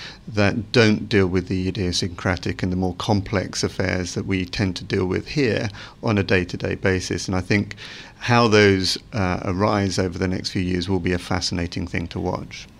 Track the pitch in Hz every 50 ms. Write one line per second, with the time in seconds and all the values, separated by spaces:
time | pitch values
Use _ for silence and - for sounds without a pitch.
0 | - - - - - - 110 104 101 98 - 113 98 - - 127 113 107 107 -
1 | - 101 110 98 95 90 90 92 90 - 101 92 92 92 90 110 92 87 85 -
2 | 98 90 87 - - 95 90 - - 98 92 - - 92 90 90 92 90 85 -
3 | - - 107 101 98 - - 92 - - - - - 98 - - 98 95 92 92
4 | 90 87 - - - - 98 92 92 - - - 104 95 87 - - - 107 98
5 | 95 90 95 95 - - - 156 135 113 101 - 123 104 - - - - - -
6 | - 120 107 101 95 - 107 92 87 87 - - - 92 92 - - 98 92 92
7 | - - 98 90 - - 95 92 87 - 110 104 101 104 - - - - - -
8 | - - - - - - 120 120 120 113 104 107 104 101 98 95 92 - - -
9 | - - - 110 95 90 90 - - - 90 92 104 110 110 101 98 98 87 -
10 | 95 90 85 90 95 92 92 - - - - 98 90 90 90 90 87 92 98 90
11 | 82 90 90 85 - - 92 92 - - - 87 87 82 - 95 87 80 - 90
12 | 87 - - 92 85 90 - - - - - - - - - -